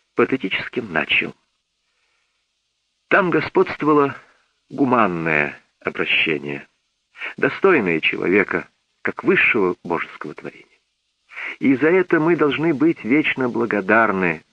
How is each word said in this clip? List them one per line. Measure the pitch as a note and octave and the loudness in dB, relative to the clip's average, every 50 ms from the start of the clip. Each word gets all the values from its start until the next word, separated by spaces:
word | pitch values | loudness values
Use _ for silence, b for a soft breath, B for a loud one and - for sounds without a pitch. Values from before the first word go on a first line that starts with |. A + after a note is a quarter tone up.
| B _ _ | B _ _
патетически | - B2 - C3 C3 - F#3+ - - - - - B2+ | 0 0 0 0 -2 -4 -4 -6 -6 -6 -8 -8 -8
начал. | A#2 G2 E2 D#2 D2 - - - - - - _ _ _ _ _ _ _ _ _ _ _ _ _ _ _ _ _ _ _ _ _ _ _ _ _ _ _ _ _ _ _ _ _ _ | -6 -4 -4 -4 -2 0 0 -2 -2 -4 -8 _ _ _ _ _ _ _ _ _ _ _ _ _ _ _ _ _ _ _ _ _ _ _ _ _ _ _ _ _ _ _ _ _ _
Там | _ - F#3 F#3+ F3 | _ 0 2 2 2
господствовало | D#3 D#3 C#3+ - - F#3+ F#3 - - - D3 D3+ D3+ D3 C#3 C#3 B2+ B B B B B B B B _ _ - | 0 -2 -2 0 0 0 0 0 -2 -2 0 2 4 4 2 2 -2 B B B B B B B B _ _ -10
гуманное | - C#3 C#3+ B2 B2 A#2+ A2 G2 F2 E2 D#2+ E2 D#2 D2+ D2 C#2 C2 - _ _ _ _ | -2 0 0 2 4 2 2 2 0 -2 -2 0 2 2 0 -2 -4 -10 _ _ _ _
обращение, | - E2+ - - E2+ - - - E2+ E2 D#2 C#2+ C#2 C#2+ C#2+ - - - _ _ _ _ _ _ _ _ B B B B B | -8 -8 -6 -4 -2 0 0 0 0 0 -2 -4 -6 -8 -10 -10 -12 -18 _ _ _ _ _ _ _ _ B B B B B
достойное | - - C#3+ - - - G3 F3+ C#3 G2+ F2 E2 D#2 | -4 -4 -4 0 0 2 2 4 2 2 0 0 0
человека, | - - - - - F2 F#2 G#2 F#2 - - E2 D2 - _ _ _ _ _ _ | -2 -2 -4 -2 0 2 2 2 2 0 -2 -6 -6 -10 _ _ _ _ _ _
как | - G2 - - - | -10 -8 -8 -2 0
высшего | C#3+ G3 E3+ - - - A2+ F#2+ F2+ F2 - - | 0 2 2 2 2 0 0 0 0 -2 -4 -6
божеского | F2 F2 D2+ C#2+ - - - - D2+ D2 | -6 -6 -6 -6 -10 -14 -14 -14 -14 -14
творения. | - D#2+ C#2+ - - - _ _ _ _ _ _ _ _ _ _ _ _ B B B B B B B | -14 -16 -16 -18 -18 -20 _ _ _ _ _ _ _ _ _ _ _ _ B B B B B B B
И | - B2+ C#3 | 0 2 2
за | A#2+ C#3+ D#3+ | 2 2 2
это | F3+ F#3 F3+ - F3+ D#3+ | 4 2 2 2 2 2
мы | D#3 E3+ F3 | 2 2 2
должны | D3 D#3 C#3+ B2 C3 D3+ E3+ D#3+ | 2 2 0 0 0 0 0 2
быть | A#2 D3 E3 - - - | 2 2 0 0 0 0
вечно | G#2+ C3+ D#3 D3 - - C3+ C3 A#2+ | 0 2 2 2 0 -2 -2 -2 -2
благодарны | A2+ A2+ A#2 G#2 G#2 G#2 F#2+ F#2+ G#2+ A#2 A2+ G#2 F#2+ F#2+ F#2 F2 D#2+ D2+ - _ | -2 -2 -2 -2 -2 -2 0 2 4 4 4 2 2 0 0 0 -2 -4 -10 _